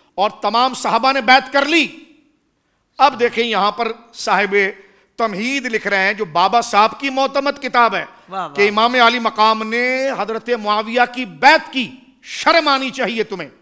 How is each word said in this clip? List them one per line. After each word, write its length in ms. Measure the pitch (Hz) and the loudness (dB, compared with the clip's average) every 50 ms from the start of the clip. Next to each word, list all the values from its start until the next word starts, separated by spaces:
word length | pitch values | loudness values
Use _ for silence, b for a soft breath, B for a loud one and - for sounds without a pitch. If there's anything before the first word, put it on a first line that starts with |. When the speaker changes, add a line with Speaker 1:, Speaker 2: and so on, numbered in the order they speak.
| b b _ | b b _
Speaker 1:
और 220 | - 196 214 - - - | -2 -2 -2 -2 -4 -4
तमाम 300 | 208 214 233 247 262 247 | -2 0 2 0 0 0
सहाबा 380 | - - 220 175 226 226 262 | -4 -2 -2 0 2 2 2
ने 100 | 269 269 | 0 2
बैत 260 | 226 254 254 262 254 | 2 2 2 2 0
कर 200 | - - 277 277 | -2 -2 -2 0
ली। 180 | 294 330 330 277 185 - - - - _ _ _ _ _ _ _ _ _ _ _ _ _ _ _ _ _ - | 2 2 0 0 -2 -6 -14 -20 -20 _ _ _ _ _ _ _ _ _ _ _ _ _ _ _ _ _ 2
अब 180 | 269 285 254 | 2 2 2
देखें, 260 | 214 240 233 - 220 233 | 2 -2 -2 0 -2 -2
यहाँ 280 | 233 220 190 190 208 | -2 0 0 0 0
पर 400 | 208 - 233 220 226 - - _ - | 0 -2 -4 -6 -6 -10 -16 _ -16
साहिब 640 | - - 233 196 185 208 196 196 202 196 190 - b b b b b b b _ | -8 -4 0 0 0 0 2 0 0 0 0 -4 b b b b b b b _
तमहीद 500 | - 233 220 196 180 220 247 277 277 247 | -4 -4 -4 -4 -4 -4 -4 -4 -4 -4
लिख 200 | 254 226 208 - | -4 -4 -4 -2
रहे 120 | 196 202 196 | -2 0 0
हैं, 180 | 190 196 214 | 0 0 -2
जो 80 | 196 214 | -4 -6
बाबा 360 | 170 147 170 185 196 214 233 | -4 0 0 2 2 2 0
साहब 360 | 226 - - 202 214 220 220 - | 0 2 2 2 2 2 0 -4
की 80 | 277 277 | -6 -4
मोतमद 500 | 262 269 269 269 269 277 277 285 277 277 | -2 -2 -2 0 -2 -2 -2 -2 -4 -4
किताब 360 | - 254 - 247 240 226 196 | -6 -2 2 2 2 2 2
है, 120 | 180 147 - - - _ - | -2 -6 -8 -12 -20 _ -12
Speaker 2:
वाह, 180 | 185 190 180 | -10 -8 -8
Speaker 1:
कि 140 | 156 143 190 | -6 -2 0
Speaker 2:
वाह। 60 | 202 | 0
Speaker 1:
इमाम 320 | 208 208 214 226 240 247 254 | 2 2 2 2 2 4 4
अली 200 | 240 226 240 247 | 4 4 4 2
मकाम 480 | 233 220 - 214 214 220 220 214 220 | -2 -2 0 2 4 4 2 2 -2
ने 420 | 214 220 240 247 254 254 262 262 269 | -4 -4 -2 -2 -2 -2 -2 -2 -4
हज़रत 400 | 254 - 208 202 220 220 220 240 | -4 -4 -6 -6 -8 -6 -4 -4
मुआविया 560 | 240 226 208 208 208 214 220 220 233 247 247 | -4 -2 -2 -2 -2 -2 -2 -2 0 0 0
की 200 | 247 247 247 254 | 0 0 -6 -10
बैत 360 | 196 165 151 247 269 320 311 | -10 -2 2 4 6 6 4
की। 560 | - - - 262 233 - 262 - _ _ _ _ - | 2 -2 -6 -6 -6 -6 -8 -16 _ _ _ _ -18
शर्म 460 | - - - - 302 330 339 311 294 | -14 -12 -2 2 4 4 4 4 2
आनी 220 | 277 262 269 262 | 0 0 -2 -4
चाहिए 320 | - 262 247 202 240 226 208 | -6 -4 -4 -4 -2 -4 -4
तुम्हें 260 | - 196 180 156 131 - _ | -6 -8 -10 -12 -12 -16 _